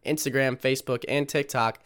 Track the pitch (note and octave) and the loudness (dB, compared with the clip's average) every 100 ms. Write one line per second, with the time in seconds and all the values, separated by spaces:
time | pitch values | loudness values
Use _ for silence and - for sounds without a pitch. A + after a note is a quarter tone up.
0 | - D#3 D3 C3 C3+ C3 C3 C3 - B2 | -4 -2 0 2 2 2 0 0 0 -4
1 | - C#3 C#3+ D3+ C#3 B2+ A2+ - | 0 0 0 -2 -2 0 0 -2